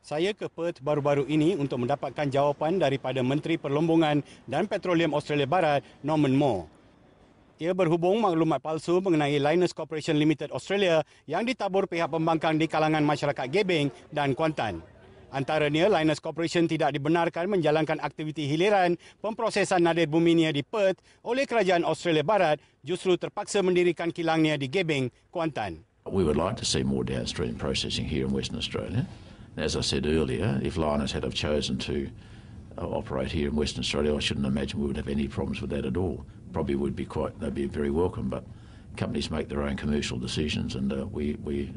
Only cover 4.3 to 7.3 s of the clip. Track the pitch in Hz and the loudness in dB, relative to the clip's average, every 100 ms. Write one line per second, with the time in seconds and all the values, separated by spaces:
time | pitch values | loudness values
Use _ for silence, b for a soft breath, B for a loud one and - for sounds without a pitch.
4.3 | B - 135 202 208 180 170 165 147 - | B -6 -4 -2 -4 0 2 2 0 -2
5.3 | 147 135 175 160 143 B B 139 156 143 | 0 2 2 4 2 B B -2 2 4
6.3 | 131 143 101 85 - - _ - _ _ | 4 4 0 -4 -18 -20 _ -20 _ _